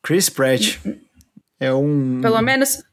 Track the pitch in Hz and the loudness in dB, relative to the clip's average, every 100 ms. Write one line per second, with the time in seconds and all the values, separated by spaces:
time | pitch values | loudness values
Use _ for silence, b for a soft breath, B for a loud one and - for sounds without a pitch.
0 | - 170 175 - 131 127 107 - - - | 0 0 0 0 0 2 0 -4 -10 -10
1 | _ _ _ - _ _ 131 131 147 143 | _ _ _ -20 _ _ -2 0 0 0
2 | 131 127 226 220 233 262 269 - - | 0 -2 0 2 2 0 0 -4 -8